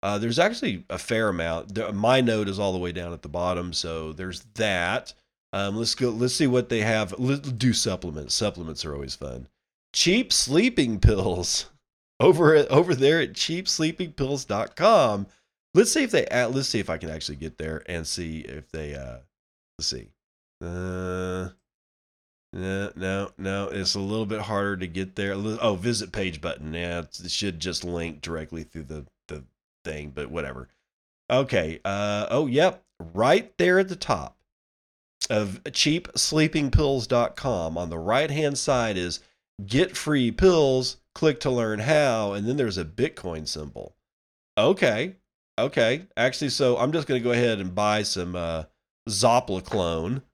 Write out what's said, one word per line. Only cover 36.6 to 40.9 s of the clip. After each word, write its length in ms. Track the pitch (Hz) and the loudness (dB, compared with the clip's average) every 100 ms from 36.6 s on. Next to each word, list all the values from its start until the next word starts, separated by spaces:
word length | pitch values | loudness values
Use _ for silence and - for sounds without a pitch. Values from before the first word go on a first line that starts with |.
| 143 | 2
pills 360 | - 147 135 110 | 2 4 0 2
dot 300 | 123 120 - | 2 2 -2
com, 420 | 139 104 80 80 | -4 -2 -2 -4
on 120 | 87 | -6
the 80 | 82 | -4
right-hand 600 | 85 123 156 143 147 127 | 0 2 2 0 0 0
side 380 | - 127 113 95 | 0 2 2 0
is 240 | 87 82 _ _ _ - | -2 -6 _ _ _ -16
get 320 | 98 120 185 - | -2 0 2 -2
free 340 | - 147 120 | 0 2 2
pills, 640 | - 185 175 139 131 127 | 4 6 6 4 2 0